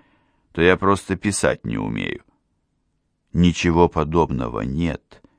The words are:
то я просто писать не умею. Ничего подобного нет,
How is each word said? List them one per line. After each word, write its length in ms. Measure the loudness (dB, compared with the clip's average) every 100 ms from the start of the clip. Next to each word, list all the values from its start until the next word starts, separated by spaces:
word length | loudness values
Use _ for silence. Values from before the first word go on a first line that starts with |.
| _ _ _ _ _
то 100 | 0
я 140 | 2 2
просто 380 | 2 0 -2 -4
писать 480 | -4 -2 -2 -2
не 120 | -6 -6
умею. 480 | -6 -6 -6 -10 _ _ _ _ _ _ _ _ _ _ _
Ничего 560 | 2 2 2 2 4 2
подобного 720 | 2 -2 0 0 -2 -6 -6
нет, 640 | -6 -4 -4 -6 _ -20 _